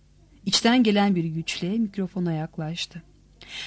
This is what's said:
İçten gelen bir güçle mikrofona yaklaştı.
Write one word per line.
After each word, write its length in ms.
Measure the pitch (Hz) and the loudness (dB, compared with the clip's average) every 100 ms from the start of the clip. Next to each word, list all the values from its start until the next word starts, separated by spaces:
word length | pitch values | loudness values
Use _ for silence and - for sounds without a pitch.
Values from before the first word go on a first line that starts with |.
| _ _ _ - 196 | _ _ _ -10 -2
İçten 380 | - 233 254 | 2 4 4
gelen 320 | 214 202 202 175 | 6 4 4 2
bir 80 | |
güçle 460 | 165 160 - - 175 | -2 -4 -6 -6 -4
mikrofona 640 | 226 208 196 180 185 175 | -2 -2 -4 -6 -2 -2
yaklaştı. 720 | 156 160 - 156 170 - 170 - - _ - - - | -2 -4 -6 -8 -6 -10 -12 -18 -20 _ -20 -18 -14